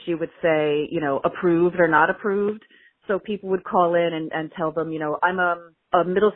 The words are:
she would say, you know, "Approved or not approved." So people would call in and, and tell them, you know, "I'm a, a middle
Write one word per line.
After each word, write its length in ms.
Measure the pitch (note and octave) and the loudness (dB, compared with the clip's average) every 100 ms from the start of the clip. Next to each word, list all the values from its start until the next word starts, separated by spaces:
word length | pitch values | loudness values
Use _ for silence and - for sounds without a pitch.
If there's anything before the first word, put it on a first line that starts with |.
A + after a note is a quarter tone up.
she 100 | - | -4
would 160 | D#3+ D#3+ - | -6 -6 -2
say, 440 | E3+ D#3 D3+ D3 D3 | 0 2 2 0 -2
you 100 | E3 | -4
know, 200 | D3 C#3 | -2 -2
"Approved 520 | E3+ - F3+ E3 F3 F3 | -2 0 0 2 2 2
or 100 | E3 | 4
not 220 | D3+ E3 | 4 2
approved." 540 | F#3 G#3+ G3 G3+ A3 - _ _ _ - | 0 -4 -2 -2 -6 -14 _ _ _ -6
So 100 | F#3 | -6
people 300 | - G3+ F#3+ | -4 -8 -4
would 140 | F#3+ | -4
call 300 | - F#3 E3+ | 0 2 4
in 160 | E3+ E3+ | 2 0
and, 180 | D#3+ D#3+ | -2 -6
and 180 | D#3+ D#3+ - | -6 -8 -6
tell 160 | D#3+ | -4
them, 200 | D#3 D#3+ | -4 -6
you 60 | D#3 | -4
know, 200 | D3+ D3+ | -6 -2
"I'm 160 | F3 F#3 | 0 0
a, 180 | F3+ E3+ E3+ _ _ | 0 -2 -8 _ _
a 120 | F3+ | 0
middle 280 | E3+ F#3 G#3 | 0 2 0